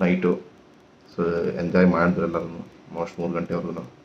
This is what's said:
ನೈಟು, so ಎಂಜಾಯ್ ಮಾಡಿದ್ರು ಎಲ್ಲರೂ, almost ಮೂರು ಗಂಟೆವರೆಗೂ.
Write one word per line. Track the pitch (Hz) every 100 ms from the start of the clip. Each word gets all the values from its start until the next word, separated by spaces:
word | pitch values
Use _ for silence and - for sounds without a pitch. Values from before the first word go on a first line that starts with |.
ನೈಟು, | 90 92 90 - - - - - - _ - -
so | 85 85 87 -
ಎಂಜಾಯ್ | 85 90 92
ಮಾಡಿದ್ರು | 82 87 82 82
ಎಲ್ಲರೂ, | 82
almost | 82 82 - - - 82 85 -
ಮೂರು | 85
ಗಂಟೆವರೆಗೂ. | 85 80 87 82 85 - -